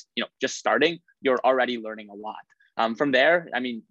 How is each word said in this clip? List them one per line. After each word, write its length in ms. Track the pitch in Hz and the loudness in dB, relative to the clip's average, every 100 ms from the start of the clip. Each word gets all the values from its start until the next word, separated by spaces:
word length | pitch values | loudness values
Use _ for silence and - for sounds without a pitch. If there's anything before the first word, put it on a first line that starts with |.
| - - | -10 -8
you 80 | |
know, 40 | 107 _ | -8 _
just 160 | 131 - | -6 -2
starting, 400 | - 113 156 170 _ _ | 0 2 2 0 _ _
you're 180 | 135 123 127 | 0 2 2
already 320 | 131 123 120 | 2 0 -2
learning 320 | 110 107 104 | -8 -14 -16
a 60 | 101 | -14
lot. 280 | 104 - _ _ _ - | -14 -14 _ _ _ -2
Um, 200 | 113 113 | -2 0
from 160 | 143 | 2
there, 360 | 127 147 175 - | 4 4 2 0
I 60 | 120 | -6
mean, 220 | 123 113 - | -6 -8 -8